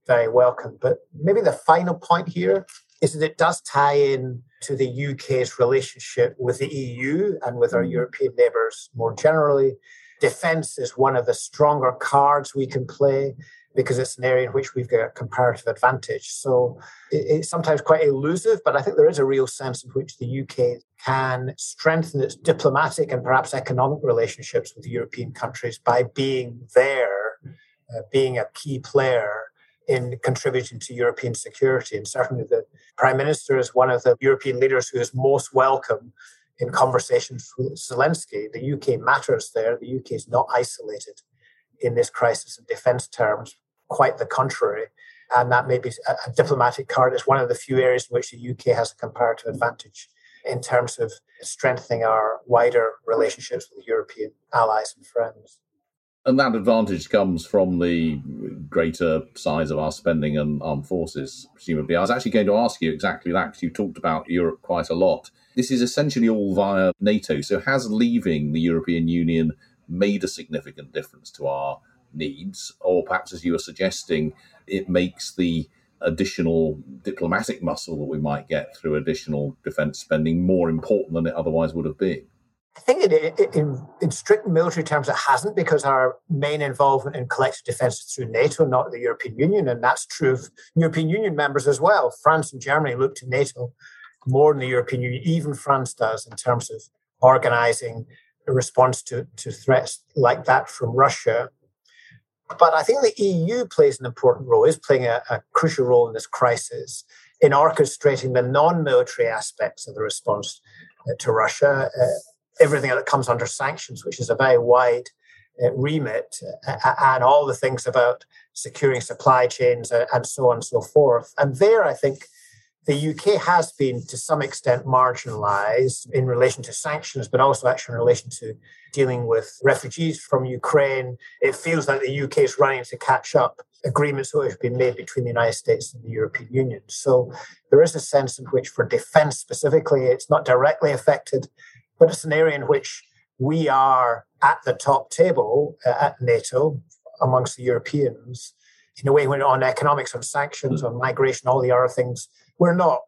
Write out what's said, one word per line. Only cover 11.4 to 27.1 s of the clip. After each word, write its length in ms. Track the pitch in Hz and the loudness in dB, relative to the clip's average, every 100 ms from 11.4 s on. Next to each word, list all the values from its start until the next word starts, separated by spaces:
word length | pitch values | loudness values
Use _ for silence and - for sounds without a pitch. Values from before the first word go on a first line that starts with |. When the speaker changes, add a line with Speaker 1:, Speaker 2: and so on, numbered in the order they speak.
| - - 147 147 131 | -4 2 2 4 0
Speaker 1:
cards 640 | - - 143 143 143 135 | -2 0 4 6 4 0
we 120 | 139 131 | -6 -4
can 200 | 131 127 | -4 -6
play 480 | - 143 135 139 131 - - _ | 0 2 2 -2 -8 -18 -20 _
because 240 | - 123 127 | -2 0 0
it's 180 | 127 - | -4 -4
an 80 | |
area 220 | 127 127 123 | 0 2 0
in 80 | |
which 200 | 135 135 | -2 -4
we've 140 | 131 120 | -6 0
got 160 | 120 | 0
a 60 | 113 | 0
comparative 560 | - 117 123 123 113 - | -6 -6 0 0 0 -4
advantage. 600 | 113 123 131 - 107 - | 0 0 0 -4 -10 -10
So 500 | - 139 127 123 - - - - | -8 0 2 2 -4 -18 -20 -6
it, 160 | 151 - | -4 0
it's 200 | 156 160 | -2 -2
sometimes 340 | 170 160 151 | -4 0 0
quite 220 | - 156 | 4 4
elusive, 560 | 151 135 147 180 220 220 | 4 2 0 -2 0 0
but 120 | 185 143 | 2 0
I 40 | |
think 160 | 202 175 | 0 4
there 120 | 156 | 4
is 100 | 160 | 4
a 60 | |
real 240 | 135 135 131 | 2 2 -2
sense 360 | - 131 120 | -4 -8 -10
in 60 | 127 | -8
which 260 | 131 156 - | -8 -8 -10
the 100 | 120 | -8
U 200 | 135 135 | -8 -6
K 320 | - 123 120 _ _ | -2 -2 -2 _ _
can 500 | - 131 131 127 127 151 | -4 -2 -2 -4 -6 -10
strengthen 640 | - - 160 165 160 143 | -12 -4 0 0 0 -2
its 140 | 131 - | -4 -2
diplomatic 760 | - 165 151 135 151 - 151 | 0 2 2 2 0 0 -2
and 100 | 175 | -2
perhaps 300 | 123 131 - | 0 0 0
economic 460 | 135 - 127 135 147 | -4 -4 0 0 0
relationships 680 | 143 117 113 - - - - | 0 2 0 -4 -6 -6 -6
with 120 | - 107 | -12 -10
European 460 | 120 117 - 120 | -8 -8 -10 -12
countries 440 | - 117 - 120 113 | -8 -10 -8 -10 -4
by 280 | - 120 | 0 2
being 640 | 123 - 135 131 120 120 123 | 0 -2 -2 -2 -6 -12 0
there, 640 | - 139 135 113 | 4 4 2 -2